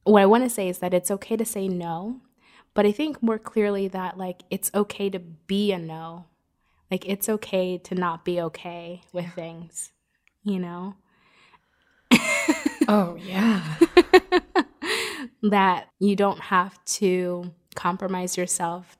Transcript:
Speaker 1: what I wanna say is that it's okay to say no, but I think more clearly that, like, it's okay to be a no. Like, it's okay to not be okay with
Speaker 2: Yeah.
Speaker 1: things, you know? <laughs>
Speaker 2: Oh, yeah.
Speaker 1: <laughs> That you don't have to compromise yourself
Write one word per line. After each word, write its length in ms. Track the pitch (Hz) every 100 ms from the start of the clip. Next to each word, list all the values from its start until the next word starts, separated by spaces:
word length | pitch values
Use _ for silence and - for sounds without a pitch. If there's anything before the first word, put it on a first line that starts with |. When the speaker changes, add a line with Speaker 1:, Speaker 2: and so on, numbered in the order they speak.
Speaker 1:
what 180 | 202 208
I 40 | 196
wanna 240 | 226 254
say 180 | 226 190
is 100 | 180
that 160 | 180
it's 160 | 180 180
okay 260 | 196 - 226
to 80 |
say 240 | 220 202 196
no, 520 | 180 170 165 202 262 _ _ _ _ _
but 120 | - 208
I 60 |
think 300 | 208 311 277
more 160 | 226 220
clearly 500 | - 220 208 196 196
that, 280 | 185 185 185
like, 240 | 185 180 -
it's 200 | 190 -
okay 360 | 196 208 - 196
to 80 | 190
be 540 | 170 160 - 196 208
a 60 | 180
no. 480 | 165 160 165 170 170 _ _ _ _ _ -
Like, 180 | 185 185
it's 200 | 196 -
okay 500 | 214 - 190 185 180
to 160 | -
not 300 | 185 180 165
be 160 | - 175
okay 600 | 165 - 175 170 170 180 _
with 120 | 180 175
Speaker 2:
Yeah. 40 |
Speaker 1:
things, 640 | 175 165 165 170 - - _ _ _ _ _
you 160 | 202 190
know? 360 | 175 175 190 196 _ _ _ _ _ _ _ _ _ _ -
<laughs> 60 | - 640 622 679 - - - 240
Speaker 2:
Oh, 280 | 208 175 170
yeah. 520 | 185 190 226 202 156 156
Speaker 1:
<laughs> 40 | 330 - - 370 - - - 370 - - 339 440 415 320 254 _
That 460 | 208 202 190 175 - -
you 180 | 196 196
don't 220 | 202 -
have 420 | - 185 190 - - -
to 540 | 196 180 180 175 175 - _
compromise 600 | - 180 185 190 185 180 -
yourself 600 | 180 - 170 175 180 _